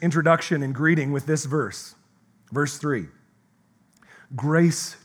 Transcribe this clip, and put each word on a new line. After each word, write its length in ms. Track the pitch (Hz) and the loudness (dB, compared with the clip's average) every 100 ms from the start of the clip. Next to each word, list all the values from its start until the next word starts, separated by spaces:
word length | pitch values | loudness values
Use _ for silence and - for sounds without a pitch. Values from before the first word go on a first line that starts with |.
introduction 600 | 170 156 160 165 - 151 | 0 2 4 4 2 -2
and 120 | 135 | -2
greeting 380 | 127 160 165 139 | 0 2 2 0
with 140 | 139 147 | -2 -2
this 180 | 156 | -2
verse, 500 | 139 151 107 - - - _ _ _ _ _ | -2 -2 -4 -8 -18 -20 _ _ _ _ _
verse 280 | 123 143 - | -4 -4 -4
three. 280 | 147 123 78 _ _ _ _ _ _ _ _ _ _ - _ | -4 -4 -6 _ _ _ _ _ _ _ _ _ _ -20 _
"Grace 640 | 131 143 160 170 160 - - | -6 0 4 4 2 -8 -14